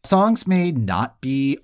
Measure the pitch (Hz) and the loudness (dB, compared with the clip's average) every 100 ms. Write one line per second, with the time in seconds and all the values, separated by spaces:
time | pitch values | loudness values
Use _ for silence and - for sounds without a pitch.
0 | - 190 208 226 - 185 175 139 101 90 | 2 2 4 0 0 0 2 -2 -2 -2
1 | 127 _ 131 135 139 135 | -4 _ -4 -2 0 -2